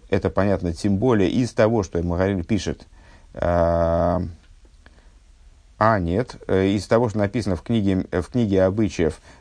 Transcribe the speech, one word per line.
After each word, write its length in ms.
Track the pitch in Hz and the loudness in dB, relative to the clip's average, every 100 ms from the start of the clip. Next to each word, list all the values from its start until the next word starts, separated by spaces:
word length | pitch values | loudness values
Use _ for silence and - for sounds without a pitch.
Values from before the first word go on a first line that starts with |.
| - | -4
это 200 | 98 95 | -2 -2
понятно, 440 | 95 101 92 90 | 0 0 0 -2
тем 240 | 80 104 98 | -2 -2 0
более 320 | 127 110 92 | 2 2 2
из 220 | 110 120 | 0 -2
того, 320 | - 110 117 | 2 2 2
что 180 | 92 85 | -2 -4
Маориль 420 | 87 85 95 98 | -2 0 0 -2
пишет, 440 | 85 107 82 73 - - - - - | -2 -4 -4 -8 -12 -20 -20 -20 -18
а, 880 | - - 87 85 85 82 85 85 87 87 85 - - - - - - - - _ - - - - - | -4 0 2 2 2 0 0 0 -2 -4 -12 -20 -20 -20 -20 -20 -20 -20 -20 _ -20 -20 -20 -12 0
а, 200 | 107 107 | 2 2
нет, 380 | 82 92 131 - - | 0 -2 -4 -8 -2
э, 220 | 95 95 | 2 2
из 180 | 101 - | 0 0
того, 200 | 117 120 | 0 0
что 120 | 104 | -2
написано 360 | 101 123 104 87 | -2 -2 -4 -4
в 60 | |
книге, 460 | - 117 98 92 - | -2 0 2 0 -2
э, 120 | 87 | -4
в 80 | 90 | -4
книге 340 | 123 110 95 | -2 2 2
обычаев, 580 | 95 101 104 - 80 - - - | 2 2 -2 0 -2 -2 -16 -14